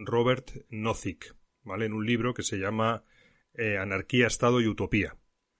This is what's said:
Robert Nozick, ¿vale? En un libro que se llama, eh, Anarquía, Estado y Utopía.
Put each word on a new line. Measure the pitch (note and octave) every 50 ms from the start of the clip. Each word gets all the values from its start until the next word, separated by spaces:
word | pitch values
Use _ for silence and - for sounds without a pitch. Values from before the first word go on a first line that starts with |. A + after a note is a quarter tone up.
| G#2+
Robert | G2 A#2 A#2 A#2 B2+ B2+ B2+ - - - - - _
Nozick, | A2 G#2+ A2 A2+ G#2+ - - G2+ E2 - - - - - _ _ _ _ _
¿vale? | G2+ F#2+ G#2 A2
En | G#2+ G#2+
un | A2 G#2+
libro | A2+ A#2+ A2 A2+ B2 A#2
que | - -
se | - A2 F#2+
llama, | F#2 G2+ A2 A2 A2 A2+ A#2 A2 - _ _ _ _ _ _ _ _ _ _
eh, | - A2+ G#2+ G#2 F#2+
Anarquía, | F#2+ G2+ F#2+ F#2+ F#2 - - B2 A#2+
Estado | A2 - - B2+ A#2+ B2 B2
y | A#2 A2
Utopía. | G2+ - G2+ - - G#2 F2 - - - _ _ _ _ _ _ _ _